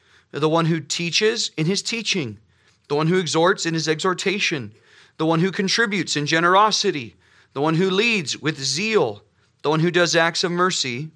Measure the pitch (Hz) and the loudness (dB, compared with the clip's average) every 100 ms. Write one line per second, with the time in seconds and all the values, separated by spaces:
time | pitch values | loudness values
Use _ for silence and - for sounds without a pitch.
0 | _ _ _ 143 156 160 165 165 131 - | _ _ _ -2 0 2 2 0 -2 -6
1 | 170 156 214 226 - - 156 196 - 233 | -2 0 0 0 -4 -2 -2 -2 -4 -4
2 | 214 190 127 101 _ _ _ _ - 147 | -4 -4 -4 -8 _ _ _ _ -4 0
3 | 160 185 160 156 175 202 165 160 156 156 | 2 2 2 2 2 2 -2 -2 -2 -2
4 | 190 175 196 202 - 151 104 - _ _ | -2 -2 -2 -2 -2 -4 -8 -16 _ _
5 | _ - 160 160 190 - 190 - 226 196 | _ -4 0 2 0 0 -2 0 0 -2
6 | 143 147 147 165 170 190 214 - 202 156 | -2 -4 0 2 4 4 4 2 -2 -4
7 | 113 - _ _ _ 135 151 160 190 185 | -8 -16 _ _ _ -4 0 2 2 2
8 | 233 214 127 - 143 135 135 139 220 214 | 2 0 -4 -6 -4 -4 -4 -4 0 2
9 | 127 101 _ _ _ _ 143 156 175 170 | 0 -2 _ _ _ _ 0 2 2 2
10 | 170 165 165 165 180 175 180 - 135 120 | 4 4 2 0 -2 0 0 0 -4 -6
11 | 156 | -10